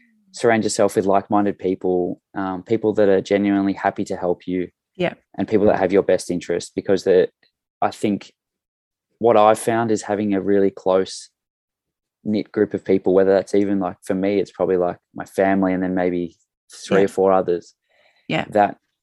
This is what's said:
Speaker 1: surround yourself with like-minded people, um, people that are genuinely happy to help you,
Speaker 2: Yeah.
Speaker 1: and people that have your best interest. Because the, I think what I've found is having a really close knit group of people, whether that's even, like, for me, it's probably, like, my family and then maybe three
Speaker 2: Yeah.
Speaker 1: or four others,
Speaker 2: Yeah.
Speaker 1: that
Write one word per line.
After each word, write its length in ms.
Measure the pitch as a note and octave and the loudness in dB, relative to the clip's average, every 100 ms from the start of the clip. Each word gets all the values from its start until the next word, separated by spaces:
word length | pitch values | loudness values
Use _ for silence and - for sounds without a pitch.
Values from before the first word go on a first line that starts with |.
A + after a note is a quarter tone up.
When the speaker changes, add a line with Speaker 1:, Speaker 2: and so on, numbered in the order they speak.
| _ _ _ | _ _ _
Speaker 1:
surround 320 | - A#2+ A2+ | -4 0 2
yourself 320 | G#2 - G2+ A2 | 0 0 0 0
with 100 | F#2+ | 0
like-minded 540 | G2 - G#2 G2+ - | 0 0 0 0 -2
people, 640 | F#2 F#2 F#2 F2+ F2+ F#2+ _ | -4 -4 -2 -2 -2 -6 _
um, 300 | - F#2+ F#2 | -10 -8 -8
people 300 | - A2 A2 | -4 -2 0
that 160 | G#2 G2+ | 2 2
are 120 | F#2+ | 2
genuinely 520 | - G2 G2+ G2 G2 | 2 0 2 2 0
happy 300 | F#2+ G2 G#2 G2+ | -2 -2 -2 -6
to 100 | F#2+ | -4
help 320 | F2+ F2 - | -4 -4 -4
you, 220 | F#2 F2 _ _ - | -6 -6 _ _ -6
Speaker 2:
Yeah. 180 | F3 - _ - | -6 -6 _ -8
Speaker 1:
and 100 | G2+ | -2
people 160 | G#2+ G#2 | 2 2
that 120 | - | 2
have 120 | F#2 | 2
your 100 | F#2+ | 2
best 280 | F2+ F#2 - | 2 0 -2
interest. 420 | F2+ - E2+ - - | -8 -6 -6 -6 -8
Because 280 | - F#2+ | -2 -2
the, 260 | - F#2 - _ _ _ _ _ | 2 2 2 _ _ _ _ _
I 100 | G#2 | -6
think 400 | - A2 F#2+ - _ _ _ _ _ _ _ _ - | -4 -4 -4 -8 _ _ _ _ _ _ _ _ -2
what 160 | A2+ G#2+ | 2 6
I've 240 | G#2+ A2 | 6 4
found 320 | - A2+ A#2 | 0 -2 -2
is 120 | G#2+ | -4
having 300 | - G#2 G#2+ | -4 -4 -2
a 80 | F#2+ | -2
really 300 | F#2 G2+ G2 | 0 2 0
close 580 | - F#2+ F#2 F#2+ - - _ _ _ _ _ _ _ _ _ - | -2 0 0 0 -8 -20 _ _ _ _ _ _ _ _ _ -4
knit 260 | G#2+ - | -4 -4
group 200 | - G2+ | -2 -2
of 100 | G2 - | -2 0
people, 280 | F#2+ G2 | 0 2
whether 200 | F#2 F#2+ | 2 4
that's 200 | G2 - | 2 2
even, 260 | G2+ G2+ G2 | -2 0 -2
like, 180 | F2+ F2+ | -4 -8
for 120 | - G2 | -6 -4
me, 240 | F#2+ G2+ | -2 -2
it's 120 | F2 | -2
probably, 260 | - F2+ F#2 | -4 -2 0
like, 200 | F2 F2+ _ | -2 -6 _
my 120 | - - | -16 -8
family 480 | - F#2+ G2 F#2 | -2 0 2 0
and 100 | F#2 | 0
then 100 | F#2 | -2
maybe 440 | F#2 F2+ F2+ E2+ - _ _ _ | -2 -2 -2 -6 -10 _ _ _
three 280 | - - G2 | -18 -2 0
Speaker 2:
Yeah. 40 | G2 | 2
Speaker 1:
or 40 | |
four 220 | - F#2+ | 2 2
others, 420 | F#2+ F2 F2 - _ _ _ _ _ - | 2 0 -4 -6 _ _ _ _ _ -6
Speaker 2:
Yeah. 160 | D#3+ - | -6 -2
Speaker 1:
that 300 | G#2+ G2+ - _ _ | 0 0 -2 _ _